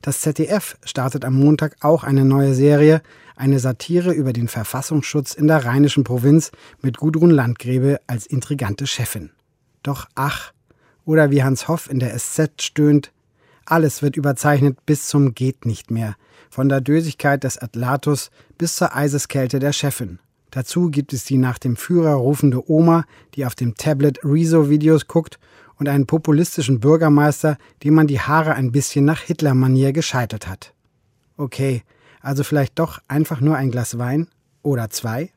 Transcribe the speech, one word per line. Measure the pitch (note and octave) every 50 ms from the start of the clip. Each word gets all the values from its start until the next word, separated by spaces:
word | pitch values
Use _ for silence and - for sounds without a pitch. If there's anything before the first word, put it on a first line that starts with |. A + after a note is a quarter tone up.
Das | - - C#3 -
Z | - D#3 C#3+ -
D | D#3
F | - G3 G3+ - - - _ _
startet | - - - B2 C3 B2 D3 B2+
am | B2+ C3
Montag | C3+ C#3 D3 D#3 C#3+ D#3 D3+ _ _
auch | - D3 D#3+ E3
eine | - C#3 C#3 C3+ C3+
neue | C3+ C3+ C#3 C#3 C#3 C3+
Serie, | B2+ C3+ D3 D3 C#3+ D3+ D3+ D#3 D#3+ _ _ - - - - -
eine | _ C3 C3+ C#3 C3+
Satire | A#2+ C3 B2+ - - - E3+ F3 F3 F3+
über | E3+ D3 C#3 C3
den | A#2+ A#2 A#2+ A2+
Verfassungsschutz | - A#2+ G#2+ - - B2+ C3 - D#3+ D3+ C3 - - D3+ C3+ - -
in | - D3+ D3+
der | D#3+ D#3 B2
rheinischen | A#2+ A#2+ C#3 D3 C#3+ - D3 C3
Provinz | A2 B2 B2 A#2 C#3 D3 E3 D3+ - - _ - - - _
mit | - C3+ A#2
Gudrun | - D3 D#3 D#3 D#3+ E3 F3
Landgrebe | E3 C#3+ B2 A#2+ A#2+ - - B2 B2+ C3 B2+ C#3 C#3+ - _
als | - - A2+ -
intrigante | - - C3 - - D3 C3+ B2+ G2 G#2+ - C#3
Chefin. | C3+ - - A#2+ - - G#2+ D#2+ D2+ _ _ _ _ _ _ _ _ _ _
Doch | _ C#3+ C#3 - - _ _
ach, | - C3+ D3 D3 - - - _ _ _ _ _ _ _ _ _ _ _
oder | E3 D#3 D#3+ D3+ C#3+
wie | C#3 C#3+
Hans | C3 C3+ C3+ - - -
Hoff | E3 E3 - -
in | C#3+ C3
der | B2 A#2+ G2+
S | B2 - -
Z | - - D#3 D3+ _ -
stöhnt, | - - _ - D3 D3 D3 D3 C#3 - _ _ _ _ _ _ _ _ _ _ _
alles | - D#3+ E3+ D#3+ D3 - -
wird | D3 C#3+ C3+
überzeichnet | D#3+ C#3 C#3+ C3+ - - D3 D3 C3+ C3+ C#3+ C3 _ _
bis | - D3+ C#3+ - -
zum | - D3 C#3 C3 A2+
geht | - B2+ C3 C3 _ -
nicht | A#2+ G#2+ - - _
mehr, | A#2 A2+ A2+ G#2+ G#2 _ _ _ _ _ _ _
von | - - C3+ C#3
der | C#3 C3+
Dösigkeit | B2 C3+ D3 D#3+ E3 D#3+ - _ - D3 C#3 C#3 -
des | C3 - -
Atlatus | - A#2+ - A#2+ B2 B2 C3+ C#3 - D3 D3 B2+ - - _ _ _ _ _ _
bis | F3 E3 -
zur | - F3+ - -
Eiseskälte | C3 D3 D3 C#3 C#3+ - - - C#3+ C3 B2 - C3+
der | C3 C#3+
Chefin. | C#3 - - C#3+ - - A#2+ F#2+ F2 F2+ _ _ _ _ _ _
Dazu | - C3 A#2+ - - F3 F3+ E3+
gibt | C#3+ C#3+ C#3+ -
es | - A#2+ -
die | - C#3 C3
nach | B2+ B2+ A#2+ -
dem | - C3 A#2+
Führer | - - - F3+ F3 E3 D#3 D3
rufende | C3+ A#2+ C3+ D3 - - C#3+ A#2+ B2+ - -
Oma, | D#3 D#3 E3 E3 E3 E3 D#3 _ _ - _ _ -
die | - C3+
auf | B2 -
dem | - C3 A#2+ A2+
Tablet | - - D#3 D3+ C#3 C#3+ D3 C3 - -
Rezo-Videos | C#3+ C#3+ D#3+ E3 D#3+ E3 E3 D3+ C#3+ D3 D3+ D3+ D#3 D#3+ D3+ -
guckt, | _ - E3+ D#3+ - - _ _ _ _ _ _ _ _ _
und | C#3+ C#3+
einen | C#3 C#3 C3+
populistischen | - - D#3+ - - D3+ D3 F3 - - - C#3+ A2 C3+ A#2
Bürgermeister, | G2+ C#3+ D#3 E3 E3 D#3 D3 D3 D3 D3 C#3+ - - D#3 D3 - _ _ _ _
dem | - D3 D#3
man | D#3+ D#3
die | D3 C#3+ A#2+
Haare | - C3 D3 D#3+ D#3 D#3 D3
ein | A#2 C3 B2
bisschen | A#2 C#3+ C3 - - D3 C#3
nach | D3 D#3+ -
Hitler-Manier | - - E3+ - D#3 C#3+ C3 B2+ C3 C3 C3 C3 C3+ C3+
gescheitelt | C3+ D#3+ D#3+ - - C3 A#2+ G#2+ - G#2+ - F2
hat. | F#2 - - - _ _ _ _ _ _ _ _ _ _ _ _ _
Okay, | - D3 B2+ - - C3+ C3+ C3 A#2 _ _ _ _ _ _ _ _
also | - C3+ C#3 C3+ C#3+
vielleicht | - D3+ D3 C3+ - _ -
doch | E3 - - - _ _
einfach | C3+ D3 D#3 - D#3+ B2
nur | C3 D3+ D#3
ein | C3+ C3+ C3
Glas | A2+ B2 A#2 - -
Wein | A#2 A#2+ B2 C3+ D3 E3+ - _ _ _ _ _ _
oder | _ D3 C#3 B2 A#2 G#2+
zwei? | - - - A2+ A2 B2 D#3+ F#3+ _